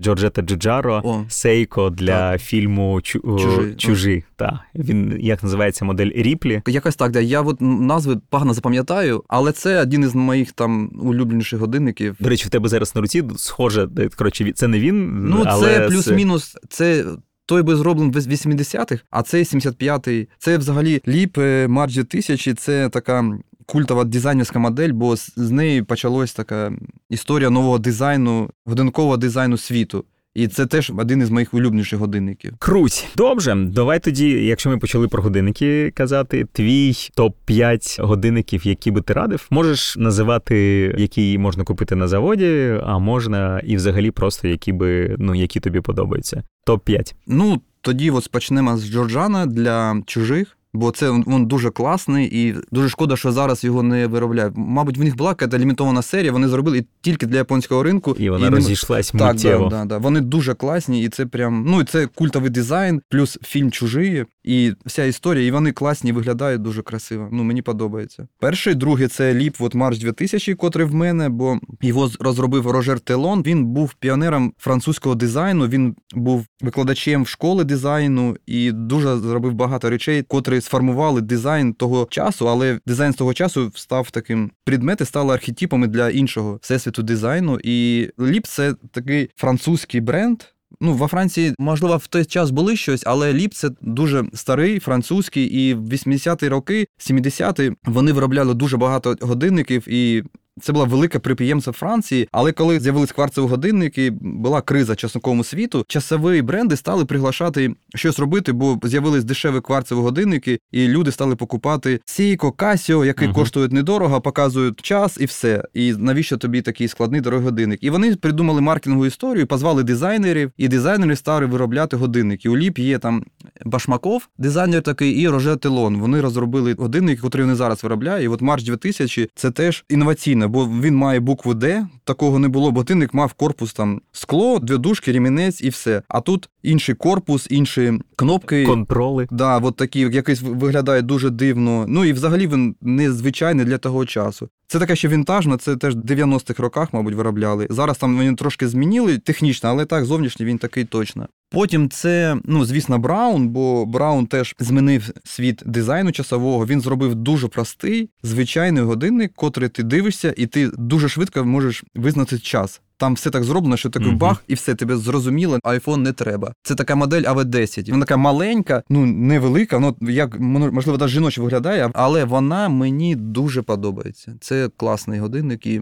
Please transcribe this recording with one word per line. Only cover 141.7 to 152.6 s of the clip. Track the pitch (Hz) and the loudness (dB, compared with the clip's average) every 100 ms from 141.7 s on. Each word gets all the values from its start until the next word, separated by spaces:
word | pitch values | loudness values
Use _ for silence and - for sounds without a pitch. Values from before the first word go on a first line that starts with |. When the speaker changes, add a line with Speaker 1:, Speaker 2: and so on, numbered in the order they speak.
| 117 107 | 2 0
Speaker 2:
Ну | 156 180 | 2 2
і | |
взагалі | 131 156 175 185 | 2 2 2 2
він | 143 120 - | 2 0 -2
незвичайний | 120 131 147 120 131 123 165 147 120 | -2 0 2 0 -2 0 0 2 2
для | 127 | 0
того | 131 131 127 | -2 -2 -2
часу. | 110 104 - 117 _ - | -2 -4 -6 -14 _ -4
Це | 165 | -2
така | 180 170 | 0 0
ще | 160 | 2
вінтажна, | 156 147 196 156 127 | 2 2 0 2 0
це | - 131 | -2 -2
теж | 147 117 | -2 -2
в | |
дев'яностих | 113 139 143 135 - 123 | -2 0 2 0 -2 -4
роках, | 123 - 160 | -4 -2 -2
мабуть, | 113 107 104 | -2 -2 -2
виробляли. | 110 107 107 104 104 | -2 0 0 -2 -2
Зараз | 110 151 135 | -2 0 0
там | 127 127 | 0 2
вони | 131 127 | 2 0
трошки | 143 - 123 | -2 -2 -2
змінили | 123 151 233 220 131 | 0 2 2 2 0
технічно, | - 156 151 123 117 | 0 0 0 0 0
але | 131 151 | 0 0
так, | 160 123 | -2 0
зовнішній | 160 135 - 113 | 0 -2 -4 -4
він | 117 | -4
такий | 120 131 117 | -4 -4 -4
точно. | 113 107 - - _ - | -4 -4 -8 -14 _ -6
Потім | 180 196 165 143 | -2 0 2 0
це, | - 170 175 165 139 | 0 0 0 0 -2
ну, | - 151 | 0 0